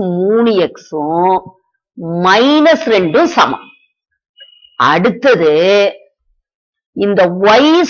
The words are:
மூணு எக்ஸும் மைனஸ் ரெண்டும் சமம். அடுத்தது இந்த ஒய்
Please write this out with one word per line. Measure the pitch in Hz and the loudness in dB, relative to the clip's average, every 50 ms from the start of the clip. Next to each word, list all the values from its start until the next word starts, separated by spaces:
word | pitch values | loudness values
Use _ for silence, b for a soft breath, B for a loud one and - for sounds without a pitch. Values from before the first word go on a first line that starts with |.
| 196 180 175 175 | -6 -4 -4 -2
மூணு | 185 196 220 226 233 233 220 185 165 | -2 0 0 0 0 0 0 0 -2
எக்ஸும் | - - - - - 175 156 147 151 160 170 175 185 185 185 - - - _ _ _ _ _ _ _ _ - 175 165 170 175 175 | -2 -4 -10 -16 -12 -10 -8 -6 -4 -2 0 0 0 0 -2 -4 -10 -20 _ _ _ _ _ _ _ _ -14 -10 -8 -4 -2 0
மைனஸ் | 185 190 220 247 277 294 311 294 330 320 320 320 233 220 | 2 2 2 2 2 2 2 2 2 0 0 0 -2 0
ரெண்டும் | 196 180 160 156 262 339 330 - | 0 0 0 0 0 0 0 0
சமம். | 247 160 127 - - - - _ _ _ _ _ _ _ _ _ _ _ _ _ - - - _ _ _ _ _ - 123 131 | -2 -2 -2 -4 -8 -12 -18 _ _ _ _ _ _ _ _ _ _ _ _ _ -20 -20 -20 _ _ _ _ _ -2 -2 0
அடுத்தது | 151 170 185 247 - 233 - 277 240 175 165 156 151 156 175 190 202 202 202 196 - - - _ _ _ _ _ _ _ _ _ _ _ _ _ _ _ _ _ - - 202 | 0 0 0 -2 -2 0 0 0 2 2 2 2 2 2 2 2 2 2 0 0 -4 -8 -14 _ _ _ _ _ _ _ _ _ _ _ _ _ _ _ _ _ -8 -4 -4
இந்த | 202 202 196 185 175 175 185 196 208 | -2 0 0 0 0 0 0 0 2
ஒய் | 214 240 285 302 320 349 349 | 2 4 4 2 2 0 0